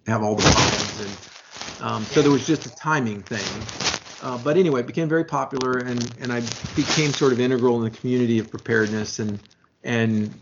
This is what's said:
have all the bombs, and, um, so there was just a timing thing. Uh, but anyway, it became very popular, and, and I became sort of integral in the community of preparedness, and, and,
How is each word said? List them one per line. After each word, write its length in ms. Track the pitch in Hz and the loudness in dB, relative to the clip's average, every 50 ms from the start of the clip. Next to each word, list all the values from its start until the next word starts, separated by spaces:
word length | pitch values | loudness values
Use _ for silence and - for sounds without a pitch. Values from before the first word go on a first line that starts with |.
| - - | -4 -2
have 140 | 110 110 | 0 0
all 140 | 107 104 107 | 0 0 2
the 80 | 101 95 | 4 4
bombs, 560 | 101 - - - 101 - - 110 104 - 107 | 4 6 4 4 2 2 -2 -4 -6 -6 -8
and, 840 | 104 98 101 95 - - - - - - - - - - - - | -10 -10 -12 -14 -16 -20 -20 -20 -20 -20 -16 -14 -14 -14 -12 -8
um, 220 | - 113 113 110 107 | -6 -4 -4 -4 -4
so 180 | - - 151 | 0 2 4
there 100 | 143 143 | 6 6
was 140 | 143 127 - | 4 4 2
just 200 | - 160 143 - | 0 -2 -2 -2
a 100 | 123 - | -8 -14
timing 460 | - - 156 156 147 127 113 104 101 | -8 -2 0 0 0 0 -2 -4 -6
thing. 420 | 95 - 123 107 95 92 98 107 113 110 - - - - - - - - - - | -8 -8 -6 -6 -6 -6 -6 -8 -10 -10 -8 -4 -4 -2 -2 -4 -6 -8 -16 -12
Uh, 160 | - 135 127 117 120 | -8 -8 -6 -4 0
but 120 | 147 151 180 | 2 4 4
anyway, 240 | 190 165 139 123 | 4 4 4 2
it 40 | 117 | 0
became 240 | 117 117 151 165 156 | -2 -2 -2 0 2
very 140 | 160 160 160 | 2 0 0
popular, 560 | 160 156 139 135 - - 131 131 127 127 127 | 0 -2 -4 -2 -2 -2 -2 0 0 0 0
and, 340 | 123 127 123 120 117 120 123 - | -2 -2 -4 -4 -4 -6 -8 -8
and 120 | 139 123 | -6 -4
I 100 | 120 120 117 113 - - - - - | -4 -4 -4 -4 -6 -8 -8 -6 -2
became 360 | 156 139 - - - 151 147 | 0 0 2 2 2 2 2
sort 220 | 135 - 156 135 127 | 2 4 4 4 4
of 60 | 117 | 4
integral 380 | 123 127 131 123 120 127 120 117 | 2 2 2 4 4 4 2 2
in 140 | 113 113 | 0 -2
the 60 | 113 - | -4 -4
community 400 | - 127 127 127 123 117 117 113 | -4 0 2 2 2 4 4 2
of 140 | 107 113 | 0 -2
preparedness, 680 | - 110 - - 117 110 110 104 107 107 107 104 - - | -8 -10 -4 2 2 4 4 2 0 -2 -4 -4 -4 -4
and, 220 | 107 107 104 104 - - _ _ _ _ _ _ - | -4 -4 -4 -6 -10 -16 _ _ _ _ _ _ -6
and, 480 | - 120 117 113 110 110 107 107 107 - - | -2 0 2 2 2 2 2 0 -2 -6 -12